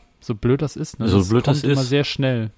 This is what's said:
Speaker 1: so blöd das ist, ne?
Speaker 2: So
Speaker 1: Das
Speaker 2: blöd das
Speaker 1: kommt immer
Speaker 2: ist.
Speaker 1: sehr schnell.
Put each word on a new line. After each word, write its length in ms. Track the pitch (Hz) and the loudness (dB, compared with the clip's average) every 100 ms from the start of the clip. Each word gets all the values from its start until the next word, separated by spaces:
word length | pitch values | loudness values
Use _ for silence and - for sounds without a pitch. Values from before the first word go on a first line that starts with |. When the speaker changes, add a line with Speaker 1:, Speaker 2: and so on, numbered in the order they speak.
| _ _ | _ _
Speaker 1:
so 160 | - 107 | -10 -2
blöd 260 | 120 135 | 0 0
das 140 | 147 - | -2 -6
ist, 240 | 160 - | -10 -4
ne? 80 | 113 | 0
Speaker 2:
So 120 | 98 | 2
Speaker 1:
Das 100 | 92 | 4
Speaker 2:
blöd 180 | 117 143 | 2 2
das 140 | 143 | 0
Speaker 1:
kommt 100 | 139 | 2
immer 100 | 139 | 0
Speaker 2:
ist. 80 | 127 | 0
Speaker 1:
sehr 140 | 143 | 0
schnell. 480 | 143 - 135 123 110 | -2 -2 -2 -2 -4